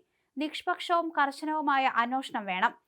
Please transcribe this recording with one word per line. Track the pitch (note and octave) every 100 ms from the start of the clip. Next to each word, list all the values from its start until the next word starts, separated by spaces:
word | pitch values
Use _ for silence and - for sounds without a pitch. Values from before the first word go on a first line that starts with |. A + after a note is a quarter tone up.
| _ _ _ C4
നിഷ്പക്ഷവും | D4+ - - F4 - E4+ E4 D#4+
കർശനവുമായ | C#4 C4+ D#4 D#4 C#4+ C4+ C4 A3+
അന്വേഷണം | A#3+ C4 - B3 G3
വേണം | F#3 A3+ -